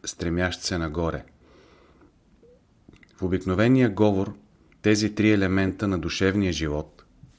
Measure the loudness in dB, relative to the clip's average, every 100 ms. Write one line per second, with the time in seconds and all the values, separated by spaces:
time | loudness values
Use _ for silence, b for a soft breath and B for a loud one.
0 | -14 -8 -4 -2 -2 -4 -6 -4 -4 -4
1 | -4 -4 -12 _ b b b b b b
2 | b _ _ _ _ _ _ _ -20 -20
3 | _ -8 -4 -2 -2 0 4 4 2 4
4 | 2 2 -2 -8 _ _ _ _ 2 2
5 | 2 2 2 4 2 0 0 -2 -2 -2
6 | -4 0 0 2 0 -2 -4 -4 -8 _
7 | _ _ -20